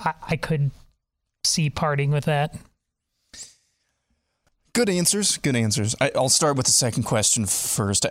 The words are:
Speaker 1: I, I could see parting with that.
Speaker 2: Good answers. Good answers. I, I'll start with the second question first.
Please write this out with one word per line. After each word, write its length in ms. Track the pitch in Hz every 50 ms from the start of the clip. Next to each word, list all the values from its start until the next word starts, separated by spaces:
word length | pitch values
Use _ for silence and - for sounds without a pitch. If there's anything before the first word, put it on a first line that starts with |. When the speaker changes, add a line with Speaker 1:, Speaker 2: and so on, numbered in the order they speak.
Speaker 1:
I, 140 | - - - - - -
I 60 | 165
could 360 | - - - 165 147 143 135 - - - _ _ _ _ _ _ _ _ _ _ _ -
see 260 | - - - 160 147
parting 400 | - - 170 151 147 143 143 139
with 140 | 151 147 135
that. 320 | 165 151 143 147 156 - - - - _ _ _ _ _ _ _ _ _ _ _ _ - - - - - _ _ _ _ _ _ _ _ _ _ _ _ _ _ _ _ _ _ _ _ _ _ _
Speaker 2:
Good 180 | - 233 240 202
answers. 480 | 185 180 175 - - 208 202 - - -
Good 180 | - 143 127
answers. 380 | 117 113 107 107 110 104 107 - -
I, 80 | 131 139 -
I'll 140 | - 127 131
start 280 | - - 165 151 139
with 100 | 131 127
the 60 | -
second 320 | - - 139 120 104 - 113
question 420 | - - 110 101 - - 117 107
first. 580 | 98 - - - - - - 107 101 101 - - -